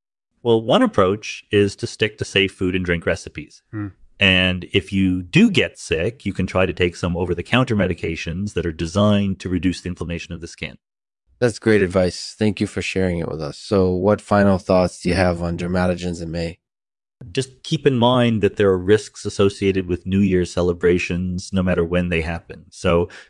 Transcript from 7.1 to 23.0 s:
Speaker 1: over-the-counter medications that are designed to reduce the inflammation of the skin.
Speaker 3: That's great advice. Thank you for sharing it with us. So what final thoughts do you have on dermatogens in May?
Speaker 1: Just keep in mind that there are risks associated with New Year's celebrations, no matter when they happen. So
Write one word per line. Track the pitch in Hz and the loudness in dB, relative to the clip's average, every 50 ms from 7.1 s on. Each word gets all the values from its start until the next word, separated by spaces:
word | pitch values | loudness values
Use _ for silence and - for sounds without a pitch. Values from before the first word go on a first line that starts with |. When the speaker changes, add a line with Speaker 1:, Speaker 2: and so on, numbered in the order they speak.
| 87 | -2
Speaker 1:
over-the-counter | 85 92 87 87 85 87 - - 123 131 123 113 | -2 -2 -4 -4 -6 -4 0 0 0 2 2 0
medications | 101 95 92 90 - - 87 82 - - 87 80 90 101 101 - | 0 0 0 -2 -4 -6 -8 -8 -8 -8 -8 -6 -6 -6 -6 -4
that | 90 78 | -4 -4
are | 85 | -4
designed | 80 80 85 80 82 101 104 107 104 101 101 98 95 - | -4 -4 -6 -2 0 2 4 4 4 2 2 -2 -4 -6
to | - 92 | -4 -4
reduce | 92 90 82 92 87 - | -4 -2 0 -2 -2 -2
the | - 90 | -6 -10
inflammation | 90 - 87 80 85 82 - - 85 | -8 -8 -8 -8 -8 -8 -10 -12 -12
of | 82 | -12
the | 82 | -14
skin. | - - - 80 69 - - _ _ _ _ _ _ _ _ _ _ _ _ | -16 -14 -14 -14 -14 -14 -18 _ _ _ _ _ _ _ _ _ _ _ _
Speaker 3:
That's | 123 120 104 | -2 -2 -2
great | - - 113 107 101 | 0 2 4 4 4
advice. | 98 87 90 95 90 90 - - - - - | 4 2 2 2 2 2 0 -6 -12 -14 -6
Thank | - 110 107 98 - | -2 0 0 0 0
you | 107 | -4
for | 98 - 98 90 | -4 -4 -6 -6
sharing | - - 95 95 90 87 | -4 -2 0 0 0 0
it | 85 80 - | -2 -4 -6
with | 78 78 | -6 -8
us. | 76 73 - | -8 -10 -10
So | - - - 107 98 92 92 | -12 -4 0 2 2 4 2
what | 90 90 92 101 107 101 | 2 2 2 2 2 2
final | - - 104 101 101 101 95 87 | 0 2 2 4 4 4 4 2
thoughts | - - 95 92 90 - - - | 2 2 4 4 4 2 -2 -4
do | - 90 | -4 -2
you | 85 | 0
have | 95 92 90 87 85 | 2 2 2 0 0
on | 87 87 85 | -2 -4 -4
dermatogens | 85 87 87 92 92 90 90 90 90 90 90 85 85 | -4 -4 -2 -2 0 0 0 -2 -2 -4 -6 -6 -8
in | 85 82 | -8 -8
May? | 80 85 85 82 82 - _ _ _ _ _ _ _ _ _ _ _ _ 120 92 | -6 -6 -6 -8 -8 -12 _ _ _ _ _ _ _ _ _ _ _ _ -18 -8
Speaker 1:
Just | - 135 127 - - _ - | -6 -6 -6 -6 -10 _ -6
keep | - 160 147 - | -6 -4 0 2
in | 147 135 | 2 2
mind | 120 117 123 127 123 120 117 113 104 101 | 4 4 4 4 4 2 2 2 2 0
that | 98 - | 0 2
there | - 104 98 | 2 2 2
are | 95 | 2
risks | 92 90 92 107 107 - - - - - | 2 2 2 2 2 2 -4 -16 -12 -12
associated | 104 - - 101 98 - - 101 98 92 95 90 | -6 -2 0 0 0 0 0 0 0 0 0 -2
with | 90 90 - - | -2 -4 -4 -2
New | 92 95 98 | 0 2 2
Year's | 101 92 92 90 87 - - | 4 4 2 2 0 0 -2
celebrations, | 90 87 90 87 87 - 87 90 90 - - 90 87 92 90 90 90 - - | 0 0 0 0 2 2 2 2 2 0 -2 -4 -4 -4 -4 -6 -6 -8 -4
no | 98 95 90 | -2 -2 0
matter | 92 87 87 85 | 0 0 0 0
when | 85 87 87 90 90 | 0 0 -2 -2 -2
they | 87 82 | -2 -4
happen. | 80 87 85 85 - - - - 82 - | -4 -4 -8 -8 -10 -14 -18 -20 -20 -20
So | - - - 92 85 87 | -12 -4 0 2 2 2